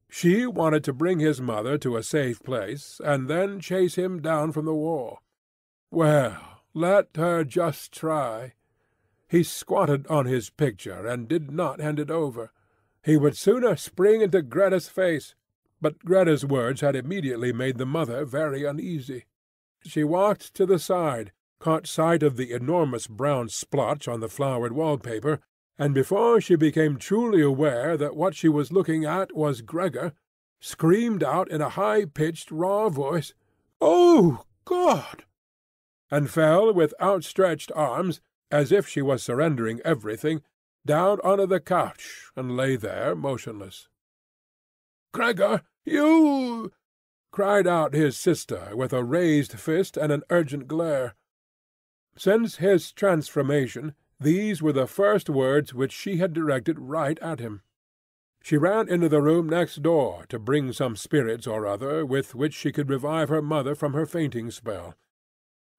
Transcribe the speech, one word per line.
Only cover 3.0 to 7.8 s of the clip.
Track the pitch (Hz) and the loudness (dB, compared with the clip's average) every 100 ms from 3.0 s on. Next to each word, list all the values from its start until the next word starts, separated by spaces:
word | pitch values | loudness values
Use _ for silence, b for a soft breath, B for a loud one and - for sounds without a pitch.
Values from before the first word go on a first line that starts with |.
and | 151 139 131 | -2 -2 -2
then | 165 202 202 | -2 -2 -6
chase | - 185 180 - | -4 0 0 0
him | 185 180 | -6 -4
down | 156 156 156 | -2 -2 -2
from | 156 156 | -2 -2
the | 156 | -2
wall. | 156 156 113 - _ _ _ _ _ _ - | -2 -4 -8 -14 _ _ _ _ _ _ -6
Well, | 165 156 147 120 87 - - _ | 2 4 4 2 -4 -18 -20 _
let | 156 170 202 - 156 | -2 2 4 2 -2
her | 170 165 | 0 0
just | 147 180 170 147 | 0 0 -2 -4